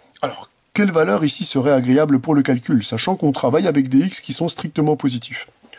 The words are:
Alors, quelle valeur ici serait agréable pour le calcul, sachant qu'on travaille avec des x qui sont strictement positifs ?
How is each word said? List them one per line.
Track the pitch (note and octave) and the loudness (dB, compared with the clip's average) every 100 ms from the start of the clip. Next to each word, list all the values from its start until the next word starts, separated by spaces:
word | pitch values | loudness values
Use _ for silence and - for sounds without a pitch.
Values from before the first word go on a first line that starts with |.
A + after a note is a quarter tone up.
| _ _ | _ _
Alors, | C3+ A#2 - _ _ | -8 -8 -18 _ _
quelle | - G3+ | 0 2
valeur | E3 E3+ G3+ | 2 2 2
ici | D3+ - | 0 -2
serait | - C#3 C3 | -2 0 2
agréable | C3+ B2 C3+ D3+ C3+ | 2 4 2 4 0
pour | D3 | 2
le | D3 | 2
calcul, | C3+ B2 - C3 | 2 0 0 0
sachant | - A2+ - F#3+ | 0 -2 -2 0
qu'on | D3+ | -2
travaille | C3+ B2+ D3+ F#3+ | 0 0 0 2
avec | C#3+ C3 | 0 2
des | C3 F#3 | 2 2
x | - | -2
qui | - | -4
sont | B2+ E3 | -4 -4
strictement | - D#3+ - D3+ | -6 -6 -2 -2
positifs ? | D3+ C3+ B2 - - - _ _ | 0 -2 -6 -8 -14 -16 _ _